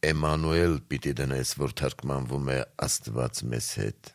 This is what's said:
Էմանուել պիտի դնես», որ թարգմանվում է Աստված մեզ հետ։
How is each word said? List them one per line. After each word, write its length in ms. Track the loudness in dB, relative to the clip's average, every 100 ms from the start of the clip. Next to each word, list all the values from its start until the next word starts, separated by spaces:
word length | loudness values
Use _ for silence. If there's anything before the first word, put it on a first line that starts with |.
Էմանուել 680 | 4 4 4 4 4 4 4 4
պիտի 300 | -2 -4 -2
դնես», 380 | 0 0 0 -2
որ 200 | -2 -4
թարգմանվում 760 | 0 -2 -2 -4 -2 -2 -2 0
է 100 | 0 -2 -4
Աստված 640 | -2 -2 -4 -2 -2 -4
մեզ 220 | -4 -4 -4
հետ։ 340 | -4 -4 -6 -18